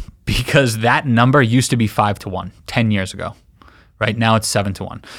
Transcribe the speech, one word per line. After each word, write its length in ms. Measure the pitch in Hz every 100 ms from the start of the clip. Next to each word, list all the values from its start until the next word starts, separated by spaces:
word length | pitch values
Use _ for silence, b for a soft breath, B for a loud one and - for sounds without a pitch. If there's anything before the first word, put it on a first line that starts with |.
| -
<laughs> 160 | - -
because 520 | 107 123 143 127 110
that 260 | 110 147
number 380 | 151 117 123 143
used 280 | 117 127 -
to 60 | 123
be 120 | 107
five-to-one 640 | - 104 101 101 92 92 - -
ten 240 | 120 113
years 200 | 104 95
ago. 220 | 92 85 - _ _ b b b -
Right 200 | 110 110
now 180 | 113 110
it's 100 | -
seven-to-one. 560 | 104 98 90 95 - B